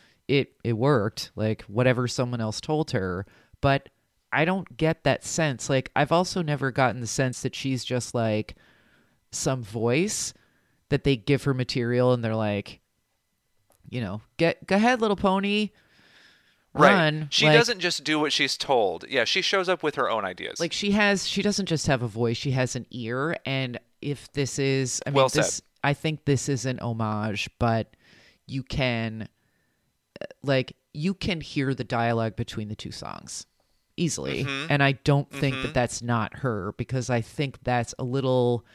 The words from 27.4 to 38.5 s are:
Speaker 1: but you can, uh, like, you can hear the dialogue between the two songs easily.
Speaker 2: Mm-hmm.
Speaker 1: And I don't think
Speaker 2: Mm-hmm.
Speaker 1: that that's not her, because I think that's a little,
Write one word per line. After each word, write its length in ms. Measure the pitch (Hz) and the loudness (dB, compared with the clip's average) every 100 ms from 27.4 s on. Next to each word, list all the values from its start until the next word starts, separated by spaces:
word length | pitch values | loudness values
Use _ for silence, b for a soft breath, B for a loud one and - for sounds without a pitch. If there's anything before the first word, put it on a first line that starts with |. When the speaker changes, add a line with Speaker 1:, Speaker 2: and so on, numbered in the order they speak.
| - - | -6 0
Speaker 1:
but 340 | 120 113 104 _ b b b b - | 2 2 -2 _ b b b b -10
you 160 | 135 | -8
can, 640 | 123 - 131 117 113 110 107 _ _ _ _ _ _ _ _ - | -6 -2 0 0 -2 -6 -10 _ _ _ _ _ _ _ _ -14
uh, 40 | - - | -14 -8
like, 320 | 135 135 127 - _ | 0 0 0 -8 _
you 220 | 147 170 | -6 -4
can 260 | 190 - 170 | -4 -4 -6
hear 340 | 143 151 135 | -4 -2 -2
the 100 | 131 | -2
dialogue 500 | 120 120 117 117 113 | -2 0 2 2 0
between 340 | 104 120 - 107 | -4 -6 -6 -8
the 60 | 107 | -8
two 140 | - | -10
songs 560 | - 52 50 - - - _ _ _ _ - | -12 -12 -12 -14 -14 -14 _ _ _ _ -4
easily. 460 | 165 - 135 131 | -2 -2 -4 -4
Speaker 2:
Mm-hmm. 240 | 135 135 156 | -4 -4 0
Speaker 1:
And 120 | 143 | 4
I 100 | 139 | 4
don't 380 | 135 - 143 143 | 2 2 2 2
think 240 | 139 139 | -2 -2
Speaker 2:
Mm-hmm. 120 | 131 131 | -2 -2
Speaker 1:
that 80 | |
that's 280 | 143 120 - | 0 0 -2
not 360 | 117 117 107 - | -2 0 -2 -4
her, 340 | 131 107 95 - | -4 -4 -6 -6
because 320 | - 131 120 | -6 -4 -2
I 120 | 120 | -2
think 420 | 113 - 139 - | -2 -4 -6 -4
that's 320 | - 123 117 - | -2 -2 -2 -6
a 40 | |
little, 640 | 127 135 131 127 123 | -4 -2 2 4 4